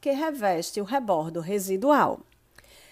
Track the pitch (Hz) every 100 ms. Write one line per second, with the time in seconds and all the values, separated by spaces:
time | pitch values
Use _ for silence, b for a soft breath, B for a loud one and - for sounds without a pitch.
0 | 285 269 320 285 202 170 170 214 196 277
1 | 220 165 160 170 165 208 190 190 262 277
2 | 165 - - _ _ - B B B